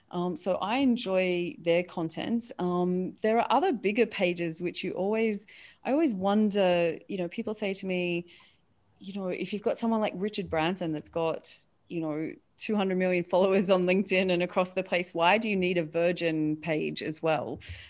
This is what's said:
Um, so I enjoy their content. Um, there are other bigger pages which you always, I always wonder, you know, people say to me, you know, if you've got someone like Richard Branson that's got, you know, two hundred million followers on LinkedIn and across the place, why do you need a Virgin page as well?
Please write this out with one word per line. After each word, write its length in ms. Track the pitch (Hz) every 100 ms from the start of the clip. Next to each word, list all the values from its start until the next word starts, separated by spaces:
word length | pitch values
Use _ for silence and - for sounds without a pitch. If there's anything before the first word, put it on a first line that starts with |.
| _
Um, 240 | 180 180 165
so 200 | 208 180
I 220 | 190 247
enjoy 800 | 277 233 196 185 185 175 175 -
their 240 | 165 170
content. 680 | 175 - 165 - - 233 - -
Um, 560 | 180 180 180 180 185 -
there 160 | 214 226
are 80 | -
other 200 | 240 370
bigger 360 | 247 190 214 226
pages 520 | - 185 175 170 160
which 240 | 175 -
you 80 | 185
always, 520 | - 190 220 226 208 - - - - -
I 60 |
always 220 | 277 330
wonder, 840 | 190 196 208 214 202 185 175 170 - -
you 100 | 190
know, 80 | 170
people 260 | - 226
say 200 | 214 202 190
to 100 | 190
me, 400 | 185 175 175 175 - - _ _ _ _ _
you 140 | 196
know, 140 | 196 190
if 260 | 180 180
you've 80 | 202
got 160 | 208 180
someone 240 | 226 220
like 120 | 214 175
Richard 340 | 208 208 175
Branson 420 | 160 160 185 170
that's 180 | 151 -
got, 440 | 165 165 156 - - - _ _
you 120 | 175
know, 300 | 160 151 160 - _ -
two 180 | - 208
hundred 220 | 190 185
million 260 | 185 180
followers 460 | 175 180 190 190 185
on 160 | 185 180
LinkedIn 460 | 185 190 185 190
and 100 | 175
across 280 | 175 - 185
the 120 | -
place, 300 | 185 180 180
why 240 | 165 170 214
do 100 | 226
you 80 | 196
need 220 | 180 180
a 60 |
Virgin 760 | 156 165 170 175 170 160 156 156
page 460 | 170 156 156 151
as 180 | - 156
well? 380 | 165 151 113 147 - - -